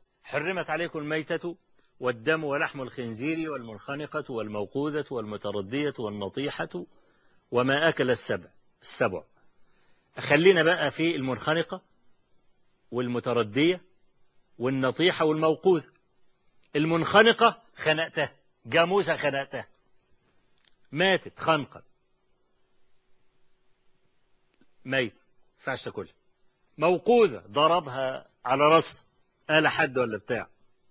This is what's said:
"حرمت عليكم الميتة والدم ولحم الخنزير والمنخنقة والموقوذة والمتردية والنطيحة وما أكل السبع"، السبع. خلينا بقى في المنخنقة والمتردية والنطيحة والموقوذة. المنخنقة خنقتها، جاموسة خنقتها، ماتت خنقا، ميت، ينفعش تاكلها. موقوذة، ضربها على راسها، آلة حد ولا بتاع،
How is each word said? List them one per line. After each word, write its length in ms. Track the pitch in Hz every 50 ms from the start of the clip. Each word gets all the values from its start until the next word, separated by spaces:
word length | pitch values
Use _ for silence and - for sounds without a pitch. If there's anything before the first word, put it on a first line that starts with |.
| _ _ _ _ _
"حرمت 460 | - - 147 147 175 190 180 156 -
عليكم 300 | 156 160 175 156 - 160
الميتة 580 | 147 147 156 156 151 - 170 160 - 175 165 - _ _ _ _ _ _ _ -
والدم 440 | 127 123 120 113 113 147 160 160 156
ولحم 380 | 143 139 143 160 - - 143
الخنزير 680 | 131 123 - - 123 113 113 107 127 156 165 165 160 156
والمنخنقة 800 | 147 131 117 113 110 98 - - 143 147 151 143 - 151 143 -
والموقوذة 720 | 127 113 107 107 107 104 101 95 - 139 143 151 147 151 143 -
والمتردية 800 | 139 120 107 107 107 101 - 104 101 104 98 98 123 143 147 143 131 -
والنطيحة 720 | 117 104 104 104 101 95 - - 139 147 - - 165 165 - 180 175 - _ _ _ _ _ _ _ _ _ _ _ _
وما 380 | - 120 123 131 135 147 160 165
أكل 200 | 151 - 135 123
السبع"، 400 | 120 - - - 110 90 85 - _ _ _ _ _ _
السبع. 420 | - - - - 127 110 92 80 - _ _ _ _ _ _ _ - _ _ _ _ _ _ _ _ _ _ -
خلينا 460 | 120 - 147 147 165 190 190 170 156
بقى 280 | 160 180 165 156 139
في 240 | - - 160 170 170
المنخنقة 680 | 143 131 131 123 110 - 151 160 170 160 - 190 180 - _ _ _ _ - - _ _ _ _ _ _ _ _ _ _ _ _ _ _ _
والمتردية 920 | 110 120 127 120 120 120 - 123 120 120 113 104 104 135 151 170 180 175 - _ _ _ _ _ _ _ _ _ _ _ _ _ _ -
والنطيحة 680 | 117 127 135 131 131 127 117 - 160 180 175 - 165
والموقوذة. 640 | 156 151 156 160 160 156 156 - 190 180 160 135 - _ _ _ _ _ _ _ _ _ _ _ _ _ _ _ _ -
المنخنقة 840 | 147 156 160 165 165 160 - - 202 220 233 226 - 233 226 - - _ _ _
خنقتها، 600 | - - 156 156 156 165 151 - 160 143 - - _ _ _ _ _ -
جاموسة 500 | 117 120 165 170 175 190 202 180 160 156
خنقتها، 520 | 131 - 143 135 139 135 - - 120 - - _ _ _ _ _ _ _ _ _ _ _ _ _ _ _ _ _ _ _ _ _ _ _ _
ماتت 480 | - 147 180 190 190 165 - 139 - -
خنقا، 420 | - - 160 151 127 - - - - _ _ _ _ _ _ _ _ _ _ _ _ _ _ _ _ _ _ _ _ _ _ _ _ _ _ _ _ _ _ _ _ _ _ _ _ _ _ _ _ _ _ _ _ _ _ _ _ _ _ _ _ _ _ _ _ _ _ _ -
ميت، 280 | 127 131 135 127 104 - _ _ _ _ _ _ _ _ _
ينفعش 260 | - 143 131 123 -
تاكلها. 300 | 117 - - 90 - _ _ _ _ _ _ _ _ _ _ _ _ _ -
موقوذة، 640 | 147 175 180 170 - 220 247 240 220 175 120 92 - 98
ضربها 800 | 101 139 151 160 170 180 156 135 123 135 135 131 131 - - _ _ _ -
على 180 | 123 131 135 147
راسها، 420 | 151 160 160 151 - - - - _ _ _ _ _ _ _ _ -
آلة 200 | 156 156 156 143
حد 280 | - - 160 147 127 131
ولا 200 | 123 113 110 101
بتاع، 300 | - - 123 107 - - _ _ _ _ _ _ _ _